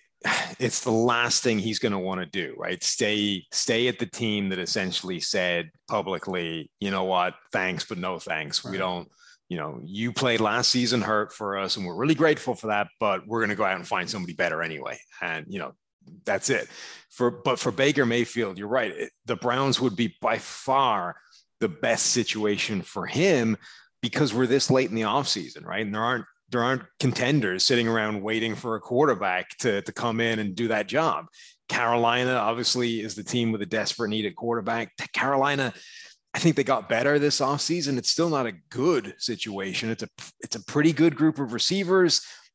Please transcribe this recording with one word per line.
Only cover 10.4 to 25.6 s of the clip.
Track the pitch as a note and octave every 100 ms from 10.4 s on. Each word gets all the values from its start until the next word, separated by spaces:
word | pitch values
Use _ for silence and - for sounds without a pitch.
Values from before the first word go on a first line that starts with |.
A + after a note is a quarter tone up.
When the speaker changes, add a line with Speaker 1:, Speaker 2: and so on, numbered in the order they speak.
| G#2+ A2+ A#2
Speaker 1:
season | B2+ A#2+ A#2+
hurt | G2 G#2+ G#2
for | - G#2 G2
us, | F#2+ A2
and | F2+
we're | E2+
really | C#3 D#3
grateful | D#3+ D3 - A#2+
for | A2
that, | G#2 G2+ -
but | G#2+ F#2+ G2+
we're | A2+
gonna | G#2+ G2+
go | G2+
out | F#2+
and | -
find | F#2+ F3
somebody | A2 F2
better | D#2+ F2 D#2+
anyway." | E2 D2+ - - - -
And, | F2+ D#2+ D#2+
you | F#2+
know, | D2 - _ _ - - -
that's | G2 -
it. | A#2 B1 - - - -
For, | - B2
but | A#2+ C#3 B2
for | -
Baker | F#2+ C#3 D3 B2
Mayfield, | A#2 A#2 A#2+ G#2+ F#2
you're | G#2
right. | B2+ A2
It, | D2+ A#2 - -
the | A#2
Browns | B2 B2+ C#3 A#2+
would | B2+ G2
be | A2+ -
by | A2 A2+
far | - - - C3+ C3+ G#2 F2 - _ - _ _
the | A2
best | D#2+ A#2 A2+ -
situation | B2 A2+ A2 G#2 G#2 - G#2
for | E2+ - F#2
him | A2+ F#3+ D3+ A2+ G#2 - - - _
because | - - D3
we're | A2 B2+
this | C3+ -
late | C3 C3
in | A2+
the |
offseason, | A2 B2+ C3+ A2 C2+ -